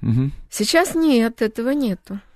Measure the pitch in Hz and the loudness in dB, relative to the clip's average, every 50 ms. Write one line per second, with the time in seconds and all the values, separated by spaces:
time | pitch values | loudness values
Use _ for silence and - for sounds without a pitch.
0 | - 113 113 123 131 139 - - - - - - 208 208 - 330 349 339 339 330 | -2 0 0 0 0 -2 -4 -8 -14 -10 -6 -4 -2 2 2 2 2 2 0 0
1 | 320 311 269 233 226 233 233 - 233 214 220 - 233 254 277 294 269 220 185 - | 2 4 4 4 2 2 0 -2 -4 -4 -4 -4 -4 -2 -2 -2 -2 -2 -4 -4
2 | _ - 196 202 - _ _ | _ -10 -12 -12 -14 _ _